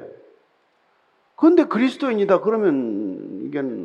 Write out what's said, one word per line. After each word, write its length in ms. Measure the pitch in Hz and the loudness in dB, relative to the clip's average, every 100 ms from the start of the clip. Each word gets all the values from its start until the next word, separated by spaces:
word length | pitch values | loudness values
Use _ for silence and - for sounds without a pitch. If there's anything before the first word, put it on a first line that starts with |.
| - - - _ _ _ _ _ _ _ _ _ _ - | -16 -20 -20 _ _ _ _ _ _ _ _ _ _ 2
근데 300 | 320 349 294 | 4 6 4
그리스도인이다 760 | 208 254 - 277 220 196 180 | 2 0 0 -2 0 2 2
그러면 1000 | 175 220 202 139 120 101 104 92 101 95 127 | 2 0 2 0 -2 -4 -6 -8 -12 -12 -8
이게 180 | 143 135 110 | -6 -6 -8